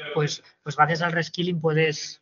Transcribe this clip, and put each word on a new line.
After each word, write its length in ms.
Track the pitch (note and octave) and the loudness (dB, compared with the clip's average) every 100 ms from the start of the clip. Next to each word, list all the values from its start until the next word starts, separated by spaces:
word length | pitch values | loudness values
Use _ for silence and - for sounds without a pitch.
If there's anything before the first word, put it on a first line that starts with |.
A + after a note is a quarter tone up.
| - | -4
pues, 300 | - D3 - - _ | 0 0 -2 -12 _
pues 140 | D3+ D3 | -10 2
gracias 260 | D3+ E3 | 2 4
al 100 | E3+ | 0
reskilling 480 | E3+ D#3+ - F3+ F3 | 0 -4 -2 -2 0
puedes, 640 | D#3+ D#3 D#3+ D3+ - - | 0 2 2 0 -10 -16